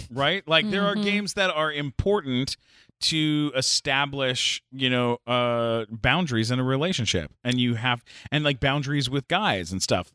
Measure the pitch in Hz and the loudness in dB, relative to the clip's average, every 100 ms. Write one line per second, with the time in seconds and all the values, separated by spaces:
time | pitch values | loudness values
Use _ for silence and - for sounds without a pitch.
0 | - 123 143 196 151 160 208 196 202 208 | -10 -2 0 0 2 2 2 0 0 0
1 | 202 208 202 202 185 156 156 147 143 - | 0 0 -2 0 0 2 0 -2 -6 -2
2 | 196 208 139 123 135 - _ - _ - | 0 0 0 -2 -2 -6 _ -20 _ -6
3 | - 160 156 151 147 123 - - 147 135 | -2 2 2 2 0 0 0 0 0 0
4 | 143 139 131 123 - - _ 135 131 123 | 0 0 -2 0 -2 -4 _ -2 2 2
5 | 120 120 - 123 120 120 117 113 107 113 | 2 0 0 0 2 0 0 -2 -4 -4
6 | 123 156 170 117 110 127 127 135 170 185 | 0 0 2 0 0 0 0 0 0 -2
7 | 110 90 73 _ 123 123 123 117 127 120 | -2 -2 -4 _ -2 0 2 0 0 -2
8 | _ - - 147 147 131 139 143 139 147 | _ -20 -4 0 0 0 0 0 0 -2
9 | 127 139 - 175 208 101 82 92 - 98 | 0 -2 0 0 0 0 -2 -4 0 0
10 | 90 | -2